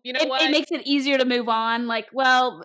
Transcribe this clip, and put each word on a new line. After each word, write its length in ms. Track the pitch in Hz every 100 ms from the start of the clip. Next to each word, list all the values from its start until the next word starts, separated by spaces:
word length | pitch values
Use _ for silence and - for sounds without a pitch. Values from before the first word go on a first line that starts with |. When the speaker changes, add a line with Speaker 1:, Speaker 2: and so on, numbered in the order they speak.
Speaker 1:
you 80 | 247
know 80 | 254
Speaker 2:
It, 80 | 294
Speaker 1:
what?" 120 | 262
Speaker 2:
it 100 | 311
makes 180 | 294 -
it 120 | 339 -
easier 320 | 285 269 269
to 60 |
move 240 | 254 247 233
on. 400 | 226 226 233 240
Like, 180 | 226 233
well, 500 | 269 254 254 254 165